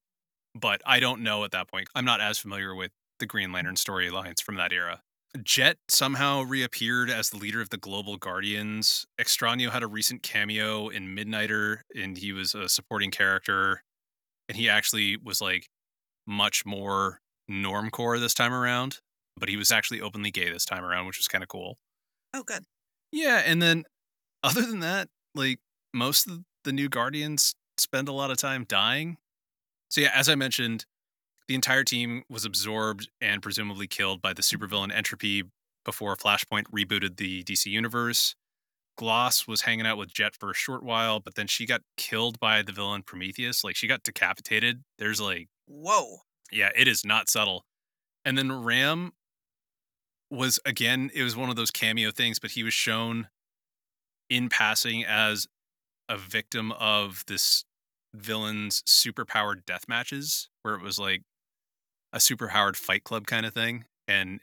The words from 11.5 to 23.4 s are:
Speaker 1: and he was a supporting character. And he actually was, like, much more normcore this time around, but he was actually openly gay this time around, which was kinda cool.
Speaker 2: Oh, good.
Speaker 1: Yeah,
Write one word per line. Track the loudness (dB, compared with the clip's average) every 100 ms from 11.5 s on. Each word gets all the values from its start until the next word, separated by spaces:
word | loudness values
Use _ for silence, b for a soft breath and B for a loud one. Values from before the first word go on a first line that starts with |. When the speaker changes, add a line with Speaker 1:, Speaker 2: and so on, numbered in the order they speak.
| 0 0 -2 -8 -8
Speaker 1:
and | -8 -6
he | -6
was | -4 -4 -4
a | -2
supporting | -2 -2 -2 -2
character. | 2 2 2 0 2 2 0 _ _ _ _ _ _ -12
And | 0
he | 4
actually | 4 2 2 2 0
was, | -4 -4
like, | 0 -2 -4 _ _ _ _ _ -6
much | 0 2 2 -4
more | -6 -2 0 0 -4 _ _ -8
normcore | -4 -2 -2 -4 -2 0 0
this | 0
time | 2 2
around, | 2 0 0 -2 -6 _ _ _ -8
but | -4
he | 0
was | 4
actually | 4 2 -4
openly | -6 -6 -4
gay | -2 -2
this | -2 -4
time | -4
around, | -2 -2 -4
which | -4
was | -2
kinda | -2 -4
cool. | -10 -10 -12 _ _ _ _ _
Speaker 2:
Oh, | -12
good. | -8 -8 -10 _ _ _ _
Speaker 1:
Yeah, | -2 4 4